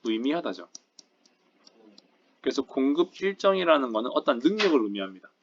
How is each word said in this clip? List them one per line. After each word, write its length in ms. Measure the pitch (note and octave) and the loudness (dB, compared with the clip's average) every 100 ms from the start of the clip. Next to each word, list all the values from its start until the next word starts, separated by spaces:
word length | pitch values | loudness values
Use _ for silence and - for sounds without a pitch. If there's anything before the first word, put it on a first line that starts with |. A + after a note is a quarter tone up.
| A#2 | -2
의미하다죠. 640 | A2 B2+ E3 A2+ F#2 E2+ - _ - _ _ _ _ _ _ _ _ G#2+ G2+ _ _ _ _ | -2 -2 -2 -4 -10 -14 -20 _ -20 _ _ _ _ _ _ _ _ -20 -20 _ _ _ _
그래서 220 | C3+ B2+ | -4 -4
공급 600 | C3 - C3+ D3 F3 - | -4 0 0 2 -2 -2
일정이라는 720 | F#3+ G3 G3 F#3+ F3 D3+ C3 | -6 0 2 2 4 2 2
거는 200 | A2 B2 | -2 -2
어떤 260 | D3+ D3+ B2 | -2 0 2
능력을 420 | C#3+ G#3+ G3+ D3 | 2 2 2 2
의미합니다. 480 | G#2+ G2+ F#2+ F#2 - _ | 2 -4 -8 -12 -20 _